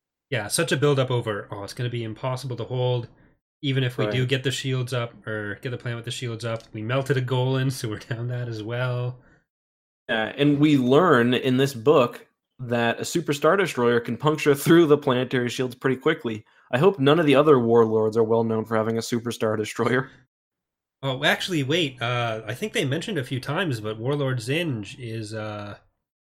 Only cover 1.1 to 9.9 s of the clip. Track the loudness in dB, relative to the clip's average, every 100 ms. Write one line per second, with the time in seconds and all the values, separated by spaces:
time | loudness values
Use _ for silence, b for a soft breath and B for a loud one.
1.1 | -2 -2 -6 -8 -10 -10 -6 -6 -6 -8
2.1 | -8 -6 -6 -8 -8 -6 -2 0 -2 -4
3.1 | b b b _ _ -4 0 -2 -2 -2
4.1 | 0 0 0 -2 -4 -4 -4 -4 -4 -6
5.1 | -10 -8 -6 -6 -8 -8 -8 -8 -8 -10
6.1 | -8 -8 -6 -6 -6 -8 -10 -4 -2 0
7.1 | -2 0 0 0 0 -2 -2 -6 -8 -8
8.1 | -8 -6 -6 -6 -8 -6 -4 -4 -2 -4
9.1 | -8 b b b _ _ _ _